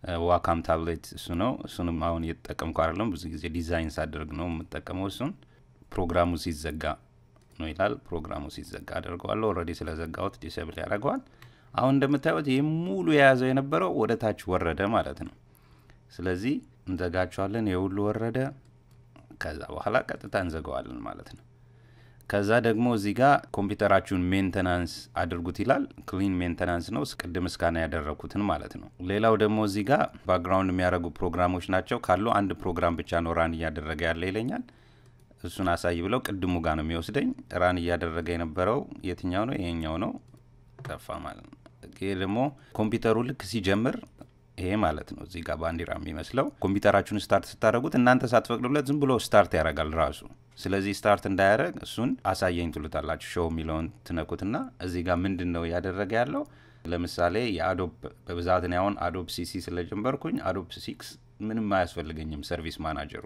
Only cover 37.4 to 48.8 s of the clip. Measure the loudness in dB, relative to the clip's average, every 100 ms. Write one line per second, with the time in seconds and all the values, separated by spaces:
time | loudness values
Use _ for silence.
37.4 | -6 2 2 2 0 0 -2 -4 -4 -4
38.4 | -4 -2 0 0 -4 -10 -8 -6 -2 -2
39.4 | -2 -4 -4 -4 -4 -4 -4 -6 -14 -20
40.4 | -20 -20 -20 -16 -12 -12 -10 -10 -10 -14
41.4 | -18 -20 -20 -20 -20 -8 -4 -2 -2 0
42.4 | 0 -2 -14 -4 -2 0 2 2 0 -6
43.4 | -6 -2 2 2 2 -2 -10 -20 -20 _
44.4 | _ -6 -2 2 2 0 -8 -12 -12 -10
45.4 | -6 -4 -2 -4 -6 -6 -6 -8 -4 -2
46.4 | -2 0 0 4 6 6 4 -4 2 2
47.4 | 2 2 4 4 2 4 6 6 6 4
48.4 | 4 -2 2 0